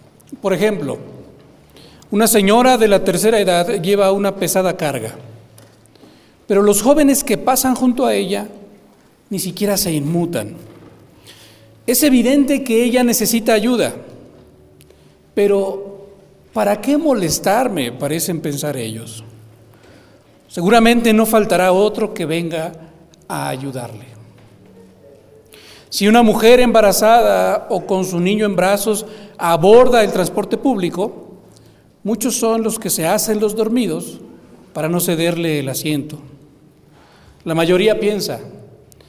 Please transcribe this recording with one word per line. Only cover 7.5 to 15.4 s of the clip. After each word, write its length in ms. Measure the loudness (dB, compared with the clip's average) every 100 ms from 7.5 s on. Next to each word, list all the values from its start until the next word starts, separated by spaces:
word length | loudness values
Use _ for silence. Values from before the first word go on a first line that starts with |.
| 0 0
junto 320 | 0 0 0 0
a 80 |
ella 320 | 0 -2 -6 -8 -16 -20 -20 _ _ _ _ -10
ni 120 | -8
siquiera 360 | -8 -4 -2 -2
se 160 | -2
inmutan. 600 | -2 -2 -2 -2 -4 -8 -12 -20 -20 -20 -20 -20 _ -20 -20 -20 -20 -20 -14
Es 200 | -4 0
evidente 580 | 4 4 4 2 2 0
que 220 | 0 0
ella 180 | 2 2
necesita 520 | 0 0 0 0 2
ayuda, 380 | 0 2 0 -2 -6 -18 -20 -20 -20 -20 _ -20 _ -20 _ _ _ _
pero 720 | 0